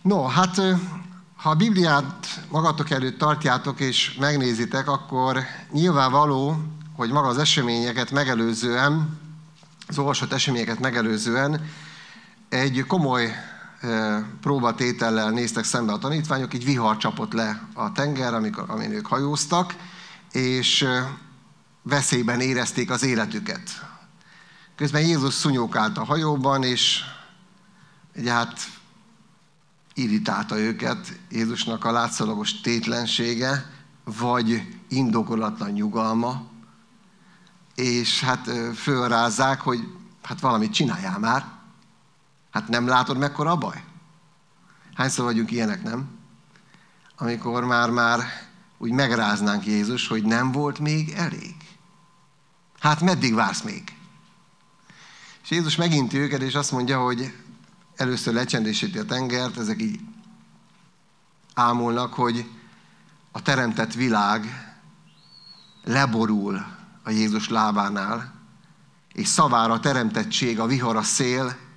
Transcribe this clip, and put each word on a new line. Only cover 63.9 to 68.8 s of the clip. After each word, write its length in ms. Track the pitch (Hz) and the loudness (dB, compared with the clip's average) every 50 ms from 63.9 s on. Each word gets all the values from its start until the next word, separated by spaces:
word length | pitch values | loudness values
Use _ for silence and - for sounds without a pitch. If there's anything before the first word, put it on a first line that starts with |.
| 113 | -2
világ 800 | 117 131 123 110 107 104 101 107 113 107 113 127 127 - - - - - - - - - - - - - - - - - - - - - - - - - | -2 0 2 2 2 4 2 0 0 -2 -8 -12 -14 -16 -18 -20 -20 -20 -20 -20 -20 -20 -20 -20 -20 -20 -20 -20 -20 -20 -20 -20 -20 -20 -20 -20 -14 -6
leborul 800 | - 117 135 139 123 110 113 113 107 107 104 98 104 98 95 98 - - - - - - - - | -2 2 2 2 2 2 0 2 2 2 0 0 -2 -4 -4 -6 -10 -14 -18 -20 -20 -20 -14 -8
a 60 | 113 | -2
Jézus 400 | 110 110 110 107 107 110 107 - | 0 0 2 2 0 -2 -2 0
lábánál, 840 | 113 110 110 107 104 104 101 101 101 98 98 101 113 117 - - - - - - - - - - - _ | 0 2 2 2 2 0 0 0 -2 -4 -4 -4 -4 -6 -8 -12 -16 -20 -20 -20 -20 -20 -20 -20 -20 _